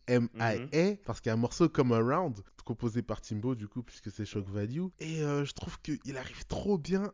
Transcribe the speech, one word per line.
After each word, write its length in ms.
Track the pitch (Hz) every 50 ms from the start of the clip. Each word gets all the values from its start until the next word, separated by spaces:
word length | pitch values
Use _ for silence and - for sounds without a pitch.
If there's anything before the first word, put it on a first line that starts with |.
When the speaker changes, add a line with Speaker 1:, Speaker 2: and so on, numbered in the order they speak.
| -
Speaker 1:
M 220 | - 123 123 117 113 -
I 320 | 110 113 117 107 107 123 139 139
A, 180 | 156 170 196
Speaker 2:
Mhm. 60 | 208 202 -
Speaker 1:
parce 160 | - 110 -
qu'il 80 | - -
y 20 |
a 40 | 110
un 40 | 113
morceau 300 | 117 120 - - 175 151
Come 240 | - - 139 123 117
Around, 480 | 113 113 120 139 170 185 156 117 98 95 - - - -
composé 380 | - 120 - - 117 107 123 110
par 180 | - 110 -
Timbo, 340 | - - 110 104 104 127 135
du 140 | 113 104 104
coup, 140 | - 123 117
puisque 280 | - - - - 110
c'est 140 | - - 107
Shock 240 | - - 107 98 95
Value. 380 | 98 104 104 110 127 160 180 185 - -
Et, 240 | 151 160 160 160 151
euh, 220 | 147 143 143 143
je 80 | 139 -
trouve 260 | - - - - - -
qu'il 340 | - 147 - - - 139
arrive 300 | 131 127 - - - -
trop 320 | - - - - 196 208 175
bien 340 | 139 151 185 190 202 202